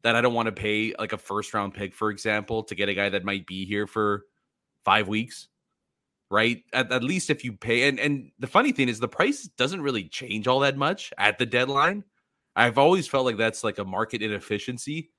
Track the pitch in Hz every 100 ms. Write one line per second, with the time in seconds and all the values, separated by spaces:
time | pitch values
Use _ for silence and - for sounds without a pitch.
0 | 117 117 123 117 110 98 107 107 110 -
1 | 107 104 - 101 101 107 101 101 98 -
2 | 107 101 113 107 101 113 107 92 101 95
3 | 101 98 92 98 - 95 95 104 104 110
4 | 104 101 - _ _ _ _ _ - 104
5 | 98 107 123 - - _ _ _ _ _
6 | _ _ _ 101 113 120 _ 127 123 127
7 | 127 185 - 147 123 101 117 120 139 127
8 | 147 139 71 _ 127 208 277 - 123 110
9 | 117 - 214 294 - - 131 185 143 120
10 | 87 - 123 107 110 131 139 135 143 202
11 | - - 104 104 120 120 131 139 156 202
12 | - _ _ _ _ - 120 117 147 185
13 | - 135 127 107 113 110 110 104 95 95
14 | 110 117 107 101 - 104 - 123 - 156
15 | 156